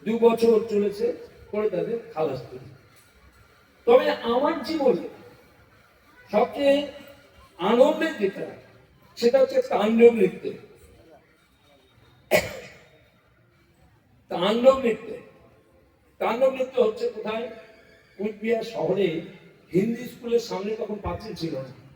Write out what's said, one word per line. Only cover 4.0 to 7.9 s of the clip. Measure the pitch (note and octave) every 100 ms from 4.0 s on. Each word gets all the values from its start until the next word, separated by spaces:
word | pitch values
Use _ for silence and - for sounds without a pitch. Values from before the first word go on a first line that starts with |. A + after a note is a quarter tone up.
| G3 G3 A#3
আমার | B3 D4 -
জীবনে | - D#4+ B3 F3 - - - - _ _ _ _ _ _ _ _ -
সবচেয়ে | G#3 A#3+ - C#4 C#4+ D4 - - - _ - - -
আনন্দের | F#3 A#3+ C#4+